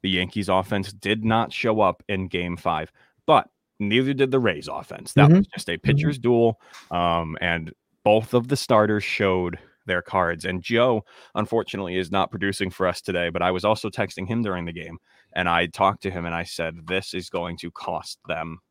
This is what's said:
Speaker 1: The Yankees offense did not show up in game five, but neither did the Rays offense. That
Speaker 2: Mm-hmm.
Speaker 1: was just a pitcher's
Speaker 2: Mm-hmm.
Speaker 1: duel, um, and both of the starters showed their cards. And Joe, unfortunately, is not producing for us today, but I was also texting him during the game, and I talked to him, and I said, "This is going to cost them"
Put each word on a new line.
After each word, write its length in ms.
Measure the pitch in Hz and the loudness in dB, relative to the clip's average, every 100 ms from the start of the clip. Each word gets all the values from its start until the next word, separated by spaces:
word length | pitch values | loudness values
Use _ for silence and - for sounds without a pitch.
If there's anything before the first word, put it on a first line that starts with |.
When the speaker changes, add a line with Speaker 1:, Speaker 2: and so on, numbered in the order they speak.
Speaker 1:
The 80 | 98 | 0
Yankees 380 | 92 90 - 95 | 0 -2 -4 0
offense 440 | 95 95 104 98 | 0 2 -4 -4
did 320 | 98 98 110 | -6 -2 0
not 280 | 110 110 113 | 2 0 0
show 280 | - 117 110 | -2 -2 2
up 220 | 98 87 - | 2 2 -6
in 180 | 98 92 | -6 -4
game 300 | 90 87 87 | -4 -6 -4
five, 340 | 90 80 78 _ _ _ | -2 -4 -6 _ _ _
but 240 | - 143 - _ _ _ | 2 2 2 _ _ _
neither 360 | 104 117 131 | 0 2 2
did 180 | 135 135 | 2 2
the 80 | 131 | 2
Rays 260 | 117 76 - | 2 -2 -6
offense. 460 | 69 - - - | -10 -10 -16 0
That 160 | - 143 | 6 8
Speaker 2:
Mm-hmm. 100 | 180 | 8
Speaker 1:
was 80 | 202 | 6
just 240 | - - | -4 -6
a 60 | 85 | -4
pitcher's 420 | - 143 156 139 | 0 2 0 0
Speaker 2:
Mm-hmm. 40 | |
Speaker 1:
duel, 380 | 117 120 117 110 _ - - | 2 4 4 2 _ -20 -8
um, 480 | 87 87 85 82 80 | -2 2 0 -2 -4
and 320 | 87 85 82 - _ _ | -2 -2 -4 -14 _ _
both 320 | - 110 110 | 4 4 4
of 140 | 123 120 | 0 0
the 80 | 139 | -4
starters 480 | - 113 107 107 | 4 4 6 2
showed 540 | - - 98 92 90 85 - _ - | -2 0 2 2 -2 -6 -16 _ -4
their 160 | 90 | -4
cards. 420 | - 95 87 85 | 0 0 0 -2
And 180 | 92 90 | -4 -6
Joe, 420 | - 117 123 113 - - - | 0 2 4 2 -4 -20 -10
unfortunately, 600 | - 104 117 - 98 92 92 | -6 -2 -2 -2 -6 -4 -4
is 160 | 87 | -2
not 180 | 95 92 | 0 -2
producing 380 | - 98 98 95 | -2 -4 -2 -6
for 160 | - 92 | 0 -2
us 140 | 87 | -2
today, 300 | - 90 87 | -4 -2 -2
but 100 | 85 | 0
I 100 | 87 | 0
was 140 | 90 | 2
also 240 | 104 110 110 | 0 0 -2
texting 400 | - 101 - 92 | -4 -6 -6 -6
him 140 | 117 | -2
during 240 | 107 90 85 | -2 -4 -6
the 60 | |
game, 260 | 85 82 82 _ _ _ | -10 -14 -16 _ _ _
and 160 | - 90 | -4 0
I 180 | 85 87 | 2 0
talked 360 | - 95 101 | 0 0 0
to 80 | 98 | -6
him, 160 | 90 85 | -6 -6
and 80 | |
I 100 | 85 | -6
said, 420 | 85 - 82 82 80 | -8 -6 -6 -8 -4
"This 280 | 92 - | -4 -4
is 160 | 92 87 | -10 -6
going 260 | 92 87 85 | -6 -6 -8
to 120 | 85 | -12
cost 500 | - - 85 - - - | -10 -8 -8 -8 -18 -8
them" 320 | 82 82 82 _ | -8 -8 -12 _